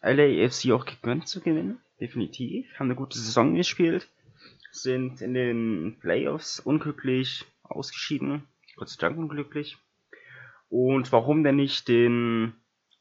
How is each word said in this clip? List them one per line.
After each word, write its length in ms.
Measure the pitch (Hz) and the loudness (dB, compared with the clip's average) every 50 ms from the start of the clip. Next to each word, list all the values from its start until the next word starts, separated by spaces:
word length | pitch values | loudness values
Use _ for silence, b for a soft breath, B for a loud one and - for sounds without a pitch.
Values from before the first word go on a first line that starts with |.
L 180 | - 107 131 143 | 0 2 6 6
A 40 | 147 143 117 78 101 | 6 6 6 4 2
F 80 | 127 | 2
C 200 | - - - 131 | 2 0 2 2
auch 140 | 110 127 - | 2 2 2
gegönnt 420 | - - - - - 160 160 - - | -4 -12 -8 -4 -4 -4 -4 -4 -8
zu 120 | - 185 | -10 -6
gewinnen. 400 | - 175 160 156 175 196 233 254 _ _ _ - | -2 -2 0 0 -2 -4 -8 -10 _ _ _ -10
Definitiv. 680 | - 120 - 123 101 76 - - 123 113 - 233 254 - - | -10 -8 -6 -6 -6 -6 -6 -8 -8 -8 -6 -8 -10 -10 -8
Haben 140 | - 139 127 | -4 -4 -4
eine 60 | 127 | -2
gute 240 | 131 135 131 - 120 | -4 -6 -10 -8 -10
Saison 360 | 113 110 113 123 117 151 175 | -6 -2 2 4 4 4 4
gespielt. 540 | 170 180 - - - 175 165 175 185 - _ _ _ _ _ _ b b b b b b b | 2 0 0 2 2 2 2 2 0 -4 _ _ _ _ _ _ b b b b b b b
Sind 520 | - - - 127 127 127 131 127 127 - | -14 -8 -4 -2 -2 -2 -2 -4 -6 -8
in 100 | 110 123 | -6 -4
den 680 | 127 127 123 120 117 117 117 113 110 82 78 85 - _ | -2 -2 0 0 0 0 0 0 -2 -2 -4 -6 -8 _
Playoffs 600 | - 87 87 113 - 69 - 160 - - - - | -2 0 0 2 0 -2 -4 -4 -6 -10 -10 -6
unglücklich 880 | - - 147 156 - 151 143 - - 131 127 127 131 131 - - - _ _ _ | -2 0 0 0 0 -2 -8 -6 -2 -2 0 0 0 -2 -6 -10 -14 _ _ _
ausgeschieden. 840 | _ - - - 139 - - - - - 151 135 139 139 143 147 139 _ _ _ _ _ - | _ -12 -10 -10 -10 -10 -10 -10 -8 -6 -4 -4 -2 -4 -4 -6 -8 _ _ _ _ _ -16
Gott 140 | - - - | -16 -14 -14
sei 60 | - - | -8 -2
Dank 160 | 165 170 165 | -2 -2 -2
unglücklich. 640 | 165 165 147 151 147 143 - - 151 147 - - _ _ _ _ _ _ _ B B B B B B B B B B B - | -2 -6 -6 -6 -8 -8 -8 -8 -8 -8 -8 -12 _ _ _ _ _ _ _ B B B B B B B B B B B -4
Und 420 | - 120 127 131 135 135 127 - | 0 2 2 4 2 2 2 4
warum 300 | - 117 117 135 151 160 | 4 4 4 4 2 4
denn 140 | 151 143 135 | 4 4 4
nicht 320 | 143 139 139 - - - - | 4 2 0 -2 -4 0 4
den, 640 | 120 117 120 120 120 120 120 117 117 113 113 113 113 _ _ _ _ _ _ _ _ _ | 4 6 6 6 4 2 2 0 0 0 0 -2 -4 _ _ _ _ _ _ _ _ _